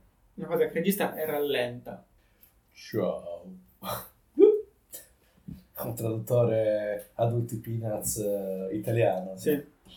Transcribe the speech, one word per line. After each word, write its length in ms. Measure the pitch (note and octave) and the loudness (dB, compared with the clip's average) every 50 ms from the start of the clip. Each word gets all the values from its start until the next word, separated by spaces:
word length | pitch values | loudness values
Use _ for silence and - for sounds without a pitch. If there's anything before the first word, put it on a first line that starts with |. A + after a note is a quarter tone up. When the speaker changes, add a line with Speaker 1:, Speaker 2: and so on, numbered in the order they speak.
| _ _ _ _ _ _ _ | _ _ _ _ _ _ _
Speaker 1:
una 120 | - - | -10 -4
cosa 140 | - E3+ D#3 | -2 2 2
che 60 | D#3 - | 2 2
il 40 | - | 2
regista 380 | E3 F3 G3 F#3+ - D#3 B2+ - | 2 2 2 2 2 0 -2 -2
è 120 | D#3+ D#3 | -4 -4
rallenta. 760 | D#3 D3 D3 D3 C#3+ C3 B2 B2 A#2+ A#2+ B2 - B2 G2+ - - _ _ _ _ _ _ _ - _ _ _ _ _ | -2 -2 -2 -2 0 0 0 0 -2 -6 -10 -12 -14 -14 -14 -18 _ _ _ _ _ _ _ -20 _ _ _ _ _
Speaker 2:
Ciao. 680 | _ - - - - G#2 F#2 - - - - F2 - - - F#2 - - - _ _ _ - - - - - - _ _ _ _ _ C4+ G4 G#4+ A4 - - - _ _ _ _ - - - _ _ _ _ _ _ _ _ - - - - _ _ - | _ -20 -14 -4 -2 0 0 0 -2 -4 -8 -12 -12 -12 -14 -18 -20 -20 -20 _ _ _ -10 -8 -8 -8 -10 -14 _ _ _ _ _ 8 8 8 8 4 -2 -8 _ _ _ _ -18 -18 -18 _ _ _ _ _ _ _ _ -16 -16 -16 -18 _ _ -8
Un 160 | - A#2+ A2+ | -8 -6 -4
traduttore 1160 | A#2 A2+ A2 A2+ A2+ A2+ - B2+ A#2+ A#2 A2+ A2 A2 A2 G#2+ G#2+ G#2 G#2 G#2 G#2 G2+ - - _ | -2 -2 -2 -2 -4 0 2 4 4 4 4 4 2 2 2 2 0 0 -2 -4 -6 -8 -10 _
adulti 420 | - A2+ A#2 A#2+ A#2+ A#2 - A2+ | 0 0 2 2 0 -2 -2 -6
peanuts, 640 | - - A#2 A2+ A2+ A2+ A2 G#2 G2+ F#2+ - - A2 | -8 -6 -6 -6 -4 -4 -4 -4 -4 -4 -4 -4 -2
eh, 500 | G#2 G2+ G2+ G2+ G2 F#2+ F#2+ F#2+ F#2+ F#2+ G2+ | 0 0 0 0 -2 -4 -4 -4 -4 -4 -4
italiano. 600 | G#2+ - A#2+ A2+ A#2 A2+ - - F#2 F#2+ F#2+ F#2+ | -4 -2 0 2 4 4 4 2 0 -4 -8 -10
Speaker 1:
Sì. 200 | - - D#3 - C4+ - - _ _ _ - - | -2 0 0 0 0 -2 -10 _ _ _ -20 -20